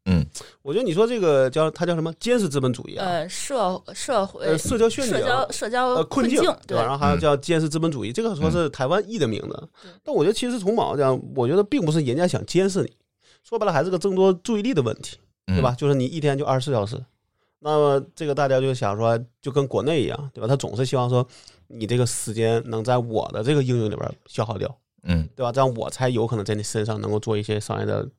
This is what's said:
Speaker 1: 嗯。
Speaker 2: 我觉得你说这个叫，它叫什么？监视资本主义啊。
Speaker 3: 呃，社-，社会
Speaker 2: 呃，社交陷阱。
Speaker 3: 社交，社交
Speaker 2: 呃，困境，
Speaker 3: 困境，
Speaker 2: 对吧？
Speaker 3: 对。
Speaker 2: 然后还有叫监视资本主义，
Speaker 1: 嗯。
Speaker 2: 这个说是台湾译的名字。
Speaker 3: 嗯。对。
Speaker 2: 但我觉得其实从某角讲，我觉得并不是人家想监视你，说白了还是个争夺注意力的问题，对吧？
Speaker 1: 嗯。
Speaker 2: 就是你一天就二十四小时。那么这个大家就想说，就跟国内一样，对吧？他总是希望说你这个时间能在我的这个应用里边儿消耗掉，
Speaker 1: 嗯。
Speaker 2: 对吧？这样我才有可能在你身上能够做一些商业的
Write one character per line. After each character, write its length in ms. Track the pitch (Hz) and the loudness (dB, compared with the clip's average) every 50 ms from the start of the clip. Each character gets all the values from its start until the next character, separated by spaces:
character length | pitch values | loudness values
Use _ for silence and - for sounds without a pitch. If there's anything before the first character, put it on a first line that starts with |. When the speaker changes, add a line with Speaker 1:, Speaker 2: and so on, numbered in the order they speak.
| - | 0
Speaker 1:
嗯。 180 | 92 90 82 71 73 - - - - - _ | 2 2 2 2 0 -6 -16 -18 -18 -20 _
Speaker 2:
我 100 | - 135 | -8 -2
觉 60 | 156 | -2
得 80 | 220 262 | 0 0
你 80 | 196 156 | 0 2
说 140 | 185 226 | 2 2
这 120 | 233 247 226 | 2 2 2
个 300 | 185 160 143 135 131 127 | 2 4 6 6 4 4
叫， 220 | - 156 160 160 | 4 2 0 0
它 120 | 156 - 175 | 0 -2 -2
叫 120 | 170 170 | 0 0
什 80 | 160 160 | 0 -2
么？ 100 | 165 160 - | -4 -6 -4
监 200 | - 226 247 240 | 0 2 2 2
视 80 | 202 | 2
资 140 | 156 135 143 | 0 0 0
本 100 | 127 127 | 0 0
主 160 | 120 - - | -2 -2 -8
义 80 | - - | -12 -8
啊。 80 | - 196 | -6 -4
Speaker 3:
呃， 240 | 180 175 165 156 | -2 -2 -2 -4
社-， 540 | 185 - - - - 277 240 202 180 185 - - - 202 | -6 -8 -8 -6 -4 -2 0 0 0 -2 -4 -8 -14 -12
社 280 | - - 302 254 208 196 | -10 -4 0 0 0 0
会 220 | 190 - - - | -2 -6 -6 -2
Speaker 2:
呃， 100 | 160 160 | 0 0
社 220 | 156 - - 262 | 0 0 -2 2
交 100 | 214 226 | 4 2
陷 160 | 226 226 285 269 | 2 2 0 -2
阱。 140 | 226 - | 0 0
Speaker 3:
社 80 | 214 - | 0 2
交， 260 | 247 247 262 262 - | 2 2 0 0 -2
社 160 | - - - | -4 -6 -6
交 200 | 220 240 247 254 247 247 | -2 0 0 0 2 2
Speaker 2:
呃， 80 | 247 254 | 0 0
困 260 | - - 277 233 233 | 0 0 0 2 2
境， 80 | 277 | 4
Speaker 3:
困 100 | - 359 | 4 2
境， 100 | 339 - - - | 2 0 -2 -6
Speaker 2:
对 100 | - 123 | -4 -2
吧？ 60 | 117 113 | 0 0
Speaker 3:
对。 40 | |
Speaker 2:
然 40 | 123 | 0
后 60 | 139 | 0
还 120 | 143 143 143 | 0 2 2
有 80 | 143 | 2
叫 180 | 139 151 151 143 | 4 4 2 2
监 220 | 131 - 170 170 160 | 2 2 0 2 2
视 80 | 160 | 2
资 120 | 151 147 160 | 0 0 0
本 100 | 160 165 | 0 0
主 160 | 143 123 98 | -2 -2 -6
义， 60 | 107 | -4
Speaker 1:
嗯。 20 | 123 | -4
Speaker 2:
这 80 | - | -2
个 140 | 226 226 190 | -2 -2 -2
说 160 | 143 165 160 | 0 0 2
是 180 | 151 175 165 143 | 2 2 0 0
台 160 | - - 131 | -2 -2 -2
湾 180 | 135 175 214 190 | 0 0 0 0
译 100 | 196 233 | -2 -2
的 100 | 208 139 | -2 0
名 140 | 113 107 - | 0 0 -4
字。 160 | - - - - | -6 -8 -10 -12
Speaker 3:
嗯。 100 | - - _ - | -14 -16 _ -20
对。 100 | - 180 - _ - | -20 -20 -20 _ -8
Speaker 2:
但 120 | 302 277 | -2 2
我 80 | 180 147 | 2 4
觉 40 | |
得 60 | 277 220 | 4 2
其 180 | - 262 247 | 0 -2 -2
实 80 | 247 233 | -4 -2
从 160 | 180 196 226 | -2 0 0
某 200 | 220 - 71 98 | 0 0 0 0
角 60 | 143 | 2
讲， 180 | 139 131 131 127 - 120 131 | 2 2 2 0 -4 -6 -2
我 120 | 135 - | 0 0
觉 80 | 131 165 | 2 2
得 80 | 202 208 | 2 2
并 200 | - 294 277 175 | 2 0 0 2
不 80 | 151 | 2
是 80 | 151 165 | 2 0
人 140 | 147 120 123 | 0 0 0
家 120 | 156 175 | 0 0
想 180 | 175 - - 110 | 0 0 -2 -4
监 240 | - - 175 190 196 | 0 2 2 2 2
视 140 | 185 170 127 | 0 0 -2
你， 80 | - _ _ _ _ _ _ _ _ _ _ _ | -4 _ _ _ _ _ _ _ _ _ _ _
说 140 | - 233 | -6 -4
白 80 | 214 214 | 0 0
了 80 | 196 165 | 2 2
还 100 | 135 160 | 2 2
是 60 | 190 | 2
个 80 | 185 | 0
争 160 | 170 196 196 185 | 0 0 0 2
夺 180 | 185 190 190 | 4 4 4
注 240 | 185 175 - 240 226 | 4 2 -2 -2 -2
意 60 | 208 | 0
力 100 | 202 254 | 0 0
的 120 | 254 156 123 | 0 0 0
问 120 | 110 - | -2 -4
题， 200 | - - - - - _ _ _ _ - | -6 -10 -18 -18 -18 _ _ _ _ -6
对 120 | - 92 90 | -2 0 2
吧？ 120 | 131 123 | 2 2
Speaker 1:
嗯。 40 | 127 | 0
Speaker 2:
就 100 | - 151 | 0 0
是 80 | 143 143 | 2 2
你 100 | 131 127 | 2 0
一 140 | 131 165 165 | -2 -2 0
天 180 | 147 147 139 | 0 0 0
就 80 | 139 147 | 0 0
二 140 | - 131 131 | 0 0 0
十 60 | 127 | 0
四 60 | 147 | 0
小 140 | 131 110 98 | 0 0 0
时。 180 | 107 127 - 127 _ _ _ _ _ _ _ _ _ _ _ | -2 -6 -10 -12 _ _ _ _ _ _ _ _ _ _ _
那 120 | 147 151 | -2 0
么 280 | 151 151 147 143 139 139 135 - _ | 2 4 4 4 4 2 0 -4 _
这 80 | - 160 | -8 -4
个 120 | 147 139 | -2 0
大 120 | 147 143 | 0 2
家 140 | 131 131 127 | 2 2 2
就 100 | 135 135 | 2 0
想 240 | 131 123 123 101 101 | -2 0 -2 -2 0
说， 240 | 107 113 113 117 117 120 - _ _ | 2 2 2 2 2 -2 -8 _ _
就 100 | - 143 | -8 -2
跟 160 | 131 147 139 | 0 0 0
国 140 | 131 - 104 | 0 0 0
内 220 | - 147 170 147 101 | 0 2 0 0 0
一 20 | |
样， 240 | 65 58 143 147 135 | -2 -4 -6 -10 -12
对 80 | - - | -10 -6
吧？ 80 | 107 | 0
他 80 | 117 143 | 0 0
总 220 | 131 - - - | 0 0 -4 -4
是 80 | 117 131 | -4 -2
希 100 | 127 139 | 0 0
望 140 | 127 123 123 | 0 0 2
说 180 | 127 123 127 - - - - - _ _ _ | 2 0 0 -2 -8 -20 -20 -20 _ _ _
你 220 | - 117 117 110 | -18 -10 -8 -4
这 100 | 98 120 | 0 2
个 80 | 123 120 | 2 2
时 260 | 117 - - - 117 | 0 0 -4 -6 -6
间 300 | 107 113 113 113 113 113 117 | -2 0 2 2 2 0 -2
能 160 | 120 113 110 110 | -4 -6 -4 0
在 160 | 123 123 123 | 0 0 0
我 280 | 120 117 110 101 - - - | 0 0 -2 -2 -2 -2 -6
的 100 | 107 110 | -4 -2
这 120 | 135 151 | 0 2
个 80 | 147 127 | 2 2
应 120 | 127 123 120 | 2 0 0
用 100 | 110 104 | 0 0
里 60 | - | -2
边 60 | - | -4
儿 120 | - - - _ _ | -6 -8 -8 _ _
消 180 | - - - 107 | -10 -4 -4 -4
耗 140 | 110 110 98 | -4 -4 -6
掉， 140 | 95 - - _ _ _ _ _ - | -6 -8 -8 _ _ _ _ _ -2
Speaker 1:
嗯。 240 | 90 87 80 78 - - | 0 0 0 0 -2 -6
Speaker 2:
对 80 | - 127 | -4 -4
吧？ 80 | 120 | -2
这 80 | 113 135 | 2 2
样 140 | 135 135 117 | 2 2 0
我 160 | 113 - - | -4 -6 -8
才 180 | - - 127 | -4 -2 -2
有 200 | 127 123 110 113 | 0 2 0 0
可 80 | 117 123 | 0 0
能 100 | 107 98 | -2 -2
在 80 | 107 104 | -2 -4
你 80 | 104 | -4
身 240 | 101 - - 110 104 | -4 -4 -4 -4 -2
上 160 | 110 107 104 | -2 -4 -4
能 100 | 104 101 | -2 -2
够 80 | 104 107 | -2 -2
做 160 | - 113 107 | -2 -2 -2
一 60 | 104 | -2
些 180 | 104 - 104 104 | -2 -2 -4 -4
商 200 | - - 104 101 | -2 -4 -4 -4
业 60 | 104 | -2
的 220 | 104 101 104 101 - _ | -2 -2 -2 -4 -6 _